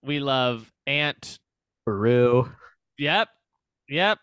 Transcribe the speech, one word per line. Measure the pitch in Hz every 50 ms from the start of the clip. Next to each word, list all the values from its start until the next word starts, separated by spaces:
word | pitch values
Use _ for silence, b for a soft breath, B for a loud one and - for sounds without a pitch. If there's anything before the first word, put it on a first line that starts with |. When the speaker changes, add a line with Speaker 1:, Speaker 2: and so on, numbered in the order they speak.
Speaker 1:
We | - 135 147 147
love | 139 139 135 131 127 123 120 113 107 - _ _ -
Aunt | 139 143 147 147 147 - - - - - - _ _ _ _ _ _ _ _ -
Speaker 2:
Beru. | 113 104 98 107 117 123 123 123 120 120 127 123 - B B B B B B _ _ _
Speaker 1:
Yep. | - 143 143 165 208 226 - _ _ _ _ _ _ _ _ _ _ _
Yep. | - 139 156 185 208 214 -